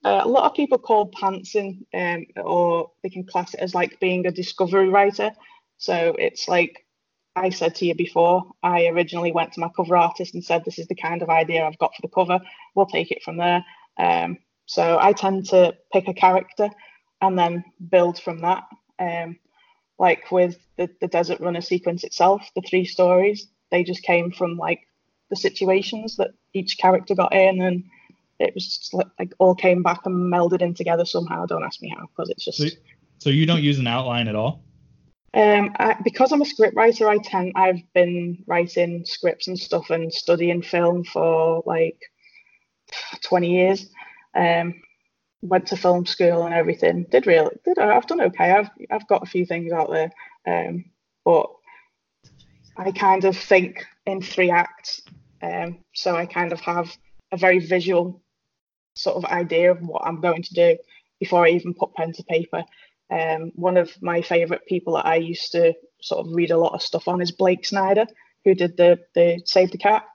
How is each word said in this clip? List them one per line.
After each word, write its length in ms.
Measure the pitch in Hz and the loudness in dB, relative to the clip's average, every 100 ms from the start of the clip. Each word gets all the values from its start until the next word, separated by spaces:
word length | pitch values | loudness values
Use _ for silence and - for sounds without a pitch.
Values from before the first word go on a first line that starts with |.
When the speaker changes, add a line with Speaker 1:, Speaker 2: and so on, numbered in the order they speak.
Speaker 1:
Uh, 180 | 202 202 | 2 0
a 40 | - | 2
lot 160 | 262 - | 2 2
of 100 | - | 0
people 220 | 285 247 | 0 -2
call 320 | - 220 208 | 2 0 0
pantsing, 680 | - 196 190 190 214 202 190 - 185 | -4 -6 -6 -6 -6 -6 -12 -12 -6
um, 320 | 180 170 165 - | -4 -6 -8 -12
or 480 | - 175 175 170 - _ | -4 0 2 0 -4 _
they 80 | 190 | -12
can 140 | 185 185 | -12 -8
class 300 | 185 180 - | -6 -6 -8
it 40 | |
as, 140 | 185 | -6
like, 260 | 180 180 - | -4 -4 -2
being 280 | 185 180 180 | -2 0 -2
a 40 | |
discovery 560 | 175 180 - 185 196 190 | -4 -10 -4 0 2 4
writer. 440 | 196 202 202 208 214 - _ _ _ | 4 2 0 -6 -6 -20 _ _ _
So 360 | - 180 165 - | -4 -2 0 0
it's 280 | 165 - - | -4 -4 -2
like 380 | 180 170 - _ _ _ _ _ - | 0 0 -4 _ _ _ _ _ -4
I 140 | 185 | -4
said 240 | 185 165 165 | -2 -4 -2
to 120 | 175 | -4
you 80 | 165 | -4
before, 480 | 170 - 170 180 180 - | -4 2 4 2 0 -6
I 240 | 175 170 170 | -2 2 2
originally 460 | 170 170 175 170 | 2 -2 -2 -4
went 220 | 170 160 | -2 -4
to 60 | - | -6
my 80 | 170 - | -8 -4
cover 220 | 170 175 | 2 4
artist 380 | 170 - 180 175 | 2 0 -10 -10
and 80 | 175 | -4
said, 180 | 170 | -4
"This 140 | 170 180 | -4 -12
is 80 | 165 | -10
the 60 | |
kind 300 | 180 160 170 | -6 -4 -4
of 60 | 165 | 0
idea 340 | 165 165 165 156 | 0 2 0 -2
I've 140 | 156 | -2
got 160 | 160 - | -4 -4
for 80 | |
the 100 | 175 | -6
cover. 260 | - 180 180 185 - - - | -2 0 0 -4 -20 -8 0
We'll 100 | 196 | 0
take 240 | 160 165 | 0 -4
it 140 | - | -8
from 140 | - 170 | -8 -4
there." 280 | 175 175 175 - _ - | 0 0 -2 -20 _ -2
Um, 400 | - - 170 175 _ _ _ | 0 2 -2 -8 _ _ _
so 320 | - 170 165 | -2 2 4
I 120 | 196 | 4
tend 340 | 202 196 196 190 | 2 0 -4 2
to 280 | 185 175 - _ | 4 4 2 _
pick 160 | 196 185 | -2 -2
a 60 | |
character 560 | 185 185 185 - - 208 208 - _ _ _ | 2 4 2 -2 -4 -4 -4 -20 _ _ _
and 160 | 190 185 | -2 2
then 240 | 170 175 175 _ 170 | 0 -2 -10 _ 2
build 300 | 185 175 175 | 4 4 0
from 220 | - 165 | -10 -6
that. 240 | 170 185 - - _ _ | -2 -4 -6 -20 _ _
Um, 400 | 180 170 165 175 _ _ _ _ _ _ | -6 -6 -8 -14 _ _ _ _ _ _
like 320 | 185 165 - | 2 2 0
with 240 | 185 180 175 _ - | 0 0 -2 _ -8
the, 100 | 180 _ | -8 _
the 60 | 185 | -4
Desert 320 | 180 170 175 | -2 -2 -4
Runner 220 | 175 170 | -4 -6
sequence 420 | 175 180 180 175 | -4 -4 -2 -6
itself, 440 | - - 180 202 202 - | -8 0 2 2 -2 -10
the 60 | |
three 240 | 185 185 180 | -4 -2 -2
stories, 600 | - 180 180 196 208 - _ _ | 2 4 4 4 -2 -10 _ _
they 120 | 180 | -2
just 200 | 175 180 | -2 -6
came 280 | - 175 175 | 0 0 0
from, 260 | 180 180 170 | -4 -6 -4
like, 300 | 160 170 _ _ _ _ _ | -6 -6 _ _ _ _ _
the 40 | 196 | -4
situations 800 | - - 190 190 196 220 220 - | -4 -2 0 0 0 -10 -12 -6
that 120 | 190 _ _ | -6 _ _
each 240 | 196 190 - | -10 -8 0
character 380 | 185 185 185 190 | 2 2 0 -2
got 180 | 180 | 2
in, 260 | 190 190 190 | 4 4 4
and 240 | 185 180 180 _ _ _ _ _ | 0 -2 -6 _ _ _ _ _
it 160 | 175 | -4
was 120 | 185 180 | -4 -12
just, 260 | - - | -12 -8
like, 140 | 180 180 _ | -6 -6 _
like, 160 | 185 - | -12 2
all 160 | 185 185 | 2 4
came 260 | 185 180 | 2 2
back 200 | 175 170 - | 0 -2 -4
and 240 | 180 180 | -2 0
melded 280 | 180 175 180 | 0 0 0
in 120 | 175 | -2
together 320 | 175 175 170 170 | -4 -2 -2 -2
somehow. 400 | - 170 170 175 | -4 -6 -6 -6
Don't 180 | 165 | -6
ask 180 | - - | -8 -12
me 60 | - | -16
how, 180 | - - - | -16 -18 -12
'cause 120 | - | -10
it's 140 | - | -10
just 140 | - - | -10 -6
Speaker 2:
So, 100 | 147 - _ _ _ _ | -6 -6 _ _ _ _
so 100 | 147 | 0
you 160 | 139 156 | 2 2
don't 180 | 170 | 2
use 160 | 143 139 | 2 0
an 80 | 123 | -2
outline 400 | 120 131 120 113 | -2 -4 -4 -2
at 80 | 107 | -2
all? 260 | 117 - _ _ _ _ _ _ _ | -4 -6 _ _ _ _ _ _ _
Speaker 1:
Um, 380 | - 214 208 202 202 | 4 4 4 2 0
I, 160 | 220 214 | 0 2
because 300 | 214 - 262 | -2 2 2
I'm 80 | 294 | 2
a 40 | 285 | 0
script 300 | - 220 - | 2 2 4
writer, 320 | 226 233 214 | 4 4 2
I 100 | 208 | 2
tend, 340 | 208 190 180 185 | 0 -4 -4 2
I've 260 | 185 180 - | 2 2 -2
been 500 | 185 175 175 175 175 - | 2 2 0 -6 -8 -4
writing 600 | 170 175 - 175 170 170 | -2 0 0 -2 -2 -10
scripts 420 | - 175 - - | -4 -4 -4 -8
and 100 | 185 | -10
stuff 320 | - 170 160 | -4 -6 -2
and 220 | 165 165 | -4 -4
studying 480 | - - 170 170 175 | -8 0 0 2 -2
film 440 | 175 170 170 180 175 | -2 0 2 0 -4
for, 580 | 165 165 165 165 165 - | -2 0 2 2 0 -2
like, 320 | 165 165 - - _ _ _ _ _ _ _ _ - - - | 0 -2 -2 -18 _ _ _ _ _ _ _ _ -14 -14 -14
twenty 300 | - 180 175 | -2 0 2
years. 380 | 180 185 190 190 - - - _ - | 2 4 2 -4 -20 -20 -20 _ -2
Um, 460 | 175 170 170 175 _ _ _ _ _ _ | 2 0 -2 -8 _ _ _ _ _ _
went 260 | 175 185 185 | -2 -2 0
to 100 | 185 | -2
film 280 | 185 180 180 | 2 2 0
school 400 | - 175 170 170 | 2 2 2 0
and 80 | |
everything. 520 | 170 165 165 170 175 175 | 0 0 2 0 0 2
Did 160 | 254 262 | 0 4
real, 240 | 170 - - | 4 4 -2
did, 140 | - 370 | -2 0
I've 300 | - - - | 2 2 0
done 140 | 339 | -2
okay. 300 | 190 185 175 | -2 0 2
I've, 180 | 190 202 _ - | 2 2 _ -8
I've 160 | 214 208 | -8 0
got 160 | 202 | -2
a 40 | 185 | 0
few 180 | 185 180 | -4 -2
things 260 | 170 170 | -4 -4
out 180 | 170 160 | -4 -2
there. 200 | 160 160 - - _ - | -2 -4 -6 -20 _ -4
Um, 380 | 175 165 175 180 _ _ _ | -4 -4 -8 -12 _ _ _
but 260 | - 170 - - _ - _ _ _ _ _ _ _ _ _ - | 2 2 2 -8 _ -20 _ _ _ _ _ _ _ _ _ -8
I 140 | 190 | -8
kind 320 | 190 202 190 190 | 0 2 4 2
of 120 | 185 | -2
think 480 | - 196 185 - - _ - | 2 2 2 -8 -20 _ -8
in 160 | 190 | -8
three 280 | 185 - 180 | -8 -2 0
acts. 500 | 170 170 - - - - - _ _ | 2 0 -6 -14 -14 -14 -20 _ _
Um, 380 | 170 175 170 170 _ | -10 -8 -8 -12 _
so 220 | - 190 170 | -8 -4 -2
I 100 | 175 | -4
kind 260 | - 175 | -4 -6
of 80 | 170 | -6
have 340 | - 175 170 - _ - _ | -6 -4 -6 -10 _ -20 _
a 60 | 180 | 2
very 220 | 185 185 | 4 4
visual 640 | 160 180 170 180 175 180 _ _ _ _ _ _ _ - | 4 0 2 0 0 -8 _ _ _ _ _ _ _ -8
sort 220 | - - | -6 -4
of 80 | 175 | -4
idea 460 | 175 170 165 175 | -4 -2 2 4
of 100 | 180 | 2
what 240 | 170 156 - | -2 -6 -6
I'm 160 | 165 | -4
going 200 | 175 165 | -2 -2
to 100 | 175 | -4
do 240 | 175 170 165 - _ _ _ | 2 4 4 -2 _ _ _
before 260 | 196 175 170 | 0 4 4
I 40 | |
even 240 | 175 175 | 4 -2
put 200 | 175 - | -6 -6
pen 180 | - 165 | -6 -8
to 100 | 165 | -8
paper. 400 | - 165 170 165 170 _ _ _ _ | -4 -4 -2 -8 -10 _ _ _ _
Um, 400 | 165 165 160 165 165 | -4 -2 -4 -6 -4
one 220 | 175 180 | 0 2
of 140 | 170 - | 0 -4
my 200 | 175 170 | -4 -4
favourite 440 | 170 170 165 170 - | 0 0 0 -4 -4
people 280 | 180 - 160 | -6 -2 -2
that 100 | - | 0
I 100 | 165 | 0
used 340 | 165 170 - | -2 -8 -6
to 220 | 170 165 165 _ _ | 2 2 2 _ _
sort 240 | - - 165 | -8 -6 -4
of 80 | |
read 180 | 165 170 | -2 0
a 60 | 165 | 2
lot 160 | 170 | 2
of 80 | - | -2
stuff 260 | - - - | -6 -6 -4
on 140 | 180 | -4
is 100 | 175 | -4
Blake 340 | 175 190 185 - | 0 0 0 -2
Snyder, 400 | 202 190 202 226 _ _ _ 208 | -2 2 2 0 _ _ _ 2
who 100 | 185 | 2
did 220 | 180 175 | 0 4
the, 220 | 175 175 - | 4 4 0
the 280 | - 170 170 175 | 2 2 2 0
Save 260 | 190 185 | 2 2
the 60 | 185 | 2
Cat. 260 | 202 214 - | 0 0 -2